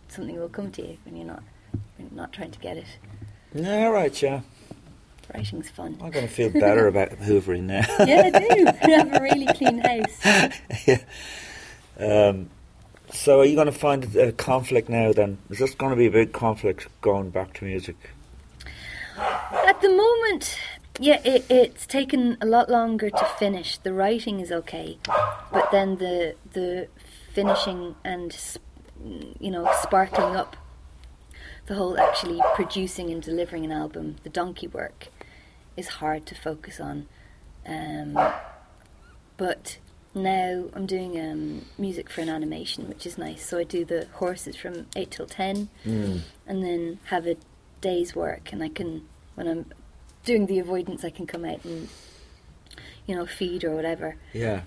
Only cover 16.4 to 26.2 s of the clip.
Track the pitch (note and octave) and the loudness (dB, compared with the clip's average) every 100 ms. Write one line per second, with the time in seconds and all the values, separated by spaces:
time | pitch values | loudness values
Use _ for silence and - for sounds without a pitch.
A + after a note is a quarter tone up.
16.4 | A2+ G#2+ G#2+ F#2 - - A2 G2 F#2+ F#2 | -2 0 -2 -4 -8 -4 0 0 -2 -6
17.4 | F#2+ - G2 F#2+ F#2 F2 - - - - | -6 -8 -6 -6 -8 -14 -18 -20 -20 -20
18.4 | - - - - - - - - - - | -20 -20 -20 -16 -16 -14 -14 -6 -4 -4
19.4 | - - - G4 G4 F#4+ A4 A#4 A4+ F4+ | -4 2 4 6 6 6 6 4 2 -2
20.4 | - - - - - - C#4 D4 A#3+ C4 | -4 -8 -12 -14 -16 -2 4 4 6 2
21.4 | - B3+ A#3+ - - C4+ C4+ D4 A#3+ - | 6 6 6 2 -4 -2 0 0 0 0
22.4 | A3 A3+ - A#3+ A3+ A3 G#3+ G3+ - - | 2 4 4 2 2 0 -2 0 0 0
23.4 | G#3 G3 E3 - G3 F#3+ G3 A3+ A3+ G3 | -2 -2 -6 -6 -4 0 2 0 -2 -6
24.4 | F3 E3+ E3 E3 D#3+ - - - - - | -4 -6 -6 -10 -10 -12 -2 0 0 -4
25.4 | - - - G3+ G3 F#3 F3+ F3+ | -4 0 4 2 2 -2 -2 -2